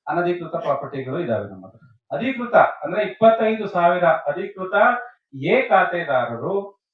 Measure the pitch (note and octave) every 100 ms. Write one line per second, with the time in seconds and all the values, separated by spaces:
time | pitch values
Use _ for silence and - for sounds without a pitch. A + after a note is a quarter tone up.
0 | - D#3+ F3 F3 D#3 D#3+ D3 C3+ C3+ C3+
1 | B2+ D3+ C#3 G#2 G2+ F#2+ F#2 - _ _
2 | - - A#3+ B3+ A#3+ - - - F#3+ G#3
3 | G3+ - A3+ A3+ A3 A3 G3+ F3+ F3 F3+
4 | E3+ D#3+ F#3+ F3+ G3+ F#3+ F3+ - - B3
5 | - _ _ C#3 D#3+ A#3+ B3+ G3+ F3 F3
6 | D3 C3 - A#2 D3+ G3 G3+ - _